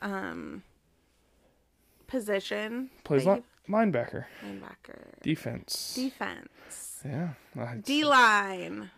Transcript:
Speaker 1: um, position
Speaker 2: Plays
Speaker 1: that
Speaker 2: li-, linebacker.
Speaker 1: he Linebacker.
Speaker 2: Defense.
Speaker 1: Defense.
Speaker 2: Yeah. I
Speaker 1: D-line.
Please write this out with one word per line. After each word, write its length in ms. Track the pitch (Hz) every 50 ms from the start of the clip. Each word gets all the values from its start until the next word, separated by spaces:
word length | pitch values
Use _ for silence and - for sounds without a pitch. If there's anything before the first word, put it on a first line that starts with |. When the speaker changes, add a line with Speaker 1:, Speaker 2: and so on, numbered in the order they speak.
Speaker 1:
um, 640 | 208 202 196 190 196 87 82 87 78 76 73 196 - _ _ _ _ _ _ _ _ _ _ _ _ _ _ _ _ _ _ _ _ _ _ _ _ _ _ _ -
position 840 | - 262 254 208 208 202 196 - - 208 208 214 220 233 247 262 262 - - _
Speaker 2:
Plays 200 | - 147 135 139
Speaker 1:
that 140 | 190 202 240 - - _ _ _ -
Speaker 2:
li-, 40 |
linebacker. 540 | 202 220 226 202 143 120 117 - - - - - - -
Speaker 1:
he 80 | - 202
Linebacker. 720 | 196 196 - - - - - - - - - - - -
Speaker 2:
Defense. 720 | - - 160 - - 120 117 117 - - - - - - -
Speaker 1:
Defense. 1080 | 254 262 269 - - 202 95 85 - - - - - - - - - - - - - -
Speaker 2:
Yeah. 260 | 139 127 151 175 165 131 - - - - 139
I 180 | 117 120 123
Speaker 1:
D-line. 1120 | 202 - - 285 302 311 294 277 254 240 220 208 202 202 196 190 180 170 170 196 214 208 185 -